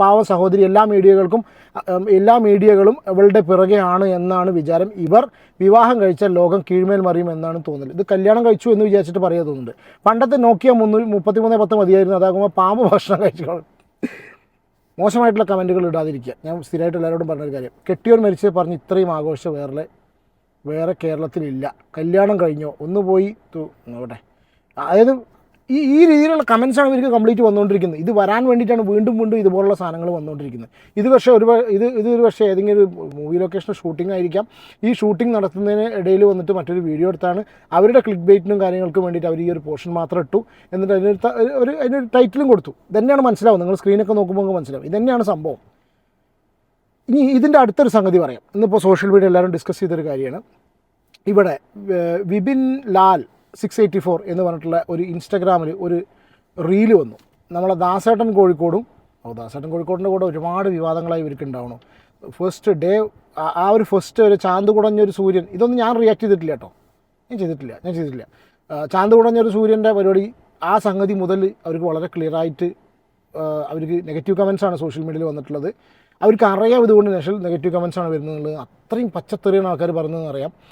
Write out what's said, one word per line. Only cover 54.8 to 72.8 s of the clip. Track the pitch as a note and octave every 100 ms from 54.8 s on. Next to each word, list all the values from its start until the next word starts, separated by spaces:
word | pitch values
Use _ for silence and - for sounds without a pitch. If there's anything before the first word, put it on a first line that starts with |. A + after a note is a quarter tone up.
| E3
ഒരു | E3+ F3+ E3+
Instagram-ൽ | - G3+ F3+ F3 D#3 F#3+ F3+
ഒരു | F3 G3 _ _ _ _ - D#3+
റീല് | G3 A3 G3
വന്നു. | A#2 G#2+ _ _ - F3
നമ്മളെ | F#3 F3
ദാസേട്ടൻ | F3+ F#3+ A3 A3 A3+ G3
കോഴിക്കോടും, | F#3 D#3 E3+ F#3+ A#3+ _ _ _ A#2
ഓ, | A2+
ദാസേട്ടൻ | A2+ C#3 D#3
കോഴിക്കോടിൻ്റെ | E3+ E3 F3+ F#3+
കൂടെ | F#3 F#3
ഒരുപാട് | D#3 E3+ F#3 G3 E3+
വിവാദങ്ങളായി | D#3+ E3 E3 E3 D3+
ഇവർക്ക് | C3+ C#3+
ഉണ്ടാവണം. | B2+ B2 A#2+ _ _ _ _ - -
ഫസ്റ്റ് | F3+ - G#3 E3
ഡേ, | E3+ G#3+ G#3+ - _ -
ആ, | D#3+ E3+
ആ | F#3+ A3
ഒരു | G#3+
ഫസ്റ്റ് | G3 - - G#3+
ഒരു | G3 F#3+
ചാന്ത് | F#3 G3+ G#3+
കുടഞ്ഞൊരു | G#3+ G#3 G3+ G3
സൂര്യൻ, | F#3+ F#3 F#3 F#3
ഇതൊന്നും | A#3+ B3
ഞാൻ | A3+ A#3
റിയാക്ട് | A3 G#3+ A3
ചെയ്തിട്ടില്ല | F#3+ D#3+ B2+
കേട്ടോ, | G#2 _ _ _ _ _ _
ഞാൻ | A#3+
ചെയ്തിട്ടില്ല, | E3+ D3 C3 G2+ F3+
ഞാൻ | E3+
ചെയ്തിട്ടില്ല. | D3+ B2+ - _ _ _ -
ആ, | D3 D3+
ചാന്ത് | F#3 G#3 A3+
കുടഞ്ഞൊരു | A3+ A#3 A3+ G#3
സൂര്യൻ്റെ | A3 A3 A3 G3+
പരിപാടി, | F#3+ G3 G#3 - _ _ E3
ആ | G#3 G#3
സംഗതി | F#3+ G3 G3
മുതൽ | F#3 G3 F#3+ - E3
അവർക്ക് | D#3+ F3
വളരെ | D#3+ F3 F3
ക്ലിയർ | D#3 D#3+
ആയിട്ട്, | E3 C#3 F3 -